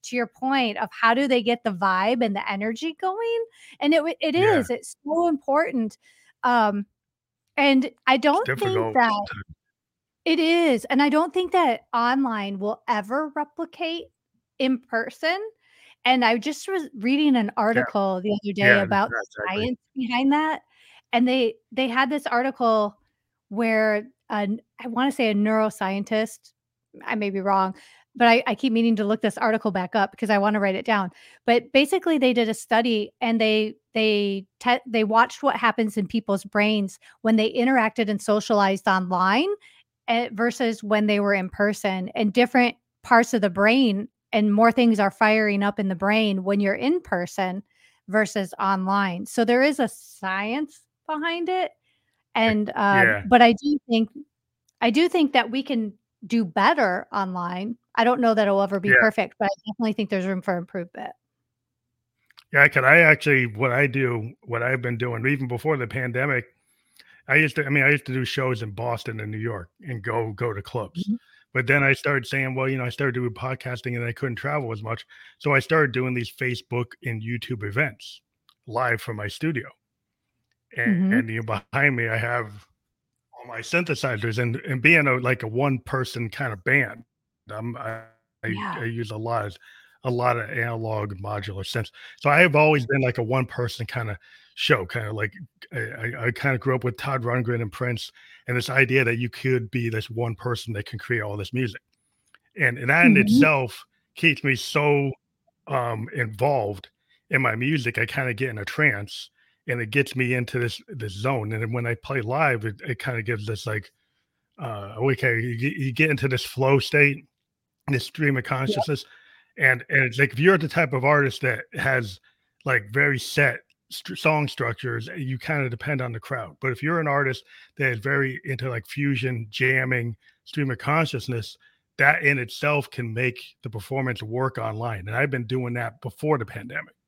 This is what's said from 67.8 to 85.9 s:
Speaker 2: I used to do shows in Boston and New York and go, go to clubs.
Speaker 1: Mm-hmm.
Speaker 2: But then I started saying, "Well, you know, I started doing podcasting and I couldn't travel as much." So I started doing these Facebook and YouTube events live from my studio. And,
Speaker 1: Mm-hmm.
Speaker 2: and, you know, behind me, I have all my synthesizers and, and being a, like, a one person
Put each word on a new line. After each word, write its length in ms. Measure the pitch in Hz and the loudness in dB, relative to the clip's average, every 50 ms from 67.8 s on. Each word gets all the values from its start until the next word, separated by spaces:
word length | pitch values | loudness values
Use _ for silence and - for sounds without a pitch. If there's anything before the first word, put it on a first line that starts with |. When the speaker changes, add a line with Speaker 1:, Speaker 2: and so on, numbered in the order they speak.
| 135 | 4
Speaker 2:
I 60 | 139 | 4
used 140 | 147 143 - - | 4 2 0 -4
to 60 | 127 | -4
do 120 | 131 127 | -4 -4
shows 380 | - - - 131 131 127 107 113 | -4 -4 -2 -2 -2 -2 -4 -6
in 80 | 107 | -10
Boston 480 | 101 95 113 120 117 110 - - 110 110 | -8 -6 -4 -4 -4 -4 -6 -10 -10 -8
and 100 | 107 104 | -8 -8
New 60 | 107 107 | -8 -6
York 300 | 110 117 113 101 87 _ _ _ | -6 -6 -6 -8 -12 _ _ _
and 220 | - 143 127 113 98 | -12 -10 -10 -8 -6
go, 300 | 123 110 113 113 110 107 | -4 -2 -2 -2 -4 -4
go 200 | 95 117 120 107 | -6 -6 -6 -6
to 80 | 101 98 | -6 -10
clubs. 460 | - - 123 104 95 _ 170 185 202 | -8 -6 -8 -8 -6 _ -8 -4 -4
Speaker 1:
Mm-hmm. 60 | 214 240 _ _ _ _ _ _ _ | -4 -6 _ _ _ _ _ _ _
Speaker 2:
But 140 | 131 127 113 | -4 0 2
then 160 | 135 143 139 | 2 2 4
I 100 | 135 135 | 2 2
started 340 | - - 147 143 135 120 - | 0 0 -2 -2 -2 -2 -4
saying, 280 | - 139 135 131 131 | -4 -4 -4 -4 -2
"Well, 140 | 131 131 135 | -2 -2 -2
you 80 | 135 131 | -2 -2
know, 80 | 123 | -4
I 40 | 123 | -6
started 240 | - - 143 139 120 | -4 -2 -2 -2 -2
doing 180 | 127 123 120 110 | -2 -4 -4 -6
podcasting 600 | 98 120 131 131 - - 127 123 120 - 127 120 120 | -6 -8 -8 -8 -8 -8 -10 -10 -8 -8 -8 -6 -6
and 80 | 120 | -6
I 80 | 117 117 | -6 -6
couldn't 240 | - - 135 117 104 | -6 -6 -6 -6 -6
travel 340 | - 143 147 151 135 113 113 | -6 -4 -4 -4 -4 -4 -8
as 100 | 107 107 | -8 -6
much." 220 | 110 117 - - _ - - - - _ _ | -8 -8 -8 -10 _ -20 -20 -20 -20 _ _
So 140 | - 147 143 | -2 2 2
I 60 | 135 | 2
started 340 | 123 - 160 160 151 135 113 | 2 4 2 4 4 2 0
doing 200 | 127 127 127 123 | -2 -2 -2 -2
these 160 | 123 117 - | -4 -6 -8
Facebook 640 | - - 131 127 123 117 - _ 120 120 120 - - _ - | -8 -6 -4 -4 -4 -6 -8 _ -4 -4 -4 -4 -10 _ -8
and 160 | 131 117 110 110 | -8 -8 -6 -6
YouTube 400 | 113 120 120 - - 127 107 104 | -6 -8 -8 -6 -8 -8 -8 -6
events 580 | 101 101 120 156 135 104 _ - - - - _ _ _ _ _ _ _ _ _ - | -6 -2 -2 -2 -4 -4 _ -20 -20 -20 -20 _ _ _ _ _ _ _ _ _ -8
live 340 | 110 117 127 120 117 110 | -4 -2 0 0 -2 -2
from 160 | - - 113 104 | -4 -8 -8 -8
my 100 | 104 104 | -8 -10
studio. 400 | - - - 160 165 123 - - - _ _ _ _ _ _ _ _ _ _ _ _ _ _ _ _ _ _ _ - - | -8 -4 -4 -4 -4 -4 -8 -10 -18 _ _ _ _ _ _ _ _ _ _ _ _ _ _ _ _ _ _ _ -6 -2
And, 100 | 117 165 | 0 2
Speaker 1:
Mm-hmm. 320 | 202 175 190 190 202 247 | 2 2 2 2 2 2
Speaker 2:
and, 100 | 117 113 | 0 0
you 140 | 110 113 113 | -4 -6 -4
know, 180 | 110 107 104 - _ - | -4 -4 -6 -6 _ -2
behind 220 | 139 139 147 135 | 2 2 2 2
me, 120 | 120 117 113 | 0 -2 -2
I 80 | 110 113 | -2 -2
have 500 | 113 117 120 120 113 107 101 104 - _ _ _ _ _ _ _ _ _ _ _ _ _ _ | -2 -2 -4 -4 -6 -8 -12 -20 -20 _ _ _ _ _ _ _ _ _ _ _ _ _ _
all 140 | - - - | -20 -18 -14
my 120 | 117 113 | -14 -12
synthesizers 800 | 113 - - 170 180 - 151 - - 135 123 104 104 117 110 110 | -8 -2 -2 -2 0 -2 -4 -2 -2 -4 -2 -2 -4 -4 -2 -2
and, 180 | 123 120 117 - | -2 -2 -4 -6
and 240 | - - 135 131 | -6 -6 -6 2
being 260 | 113 151 170 165 147 139 | 4 6 6 6 6 4
a, 80 | 127 127 | 2 2
like, 260 | 123 127 127 120 - | 2 0 0 0 -2
a 40 | 110 | -6
one 320 | 110 120 139 143 135 123 | -2 0 0 2 0 -2
person 500 | - - | -4 -4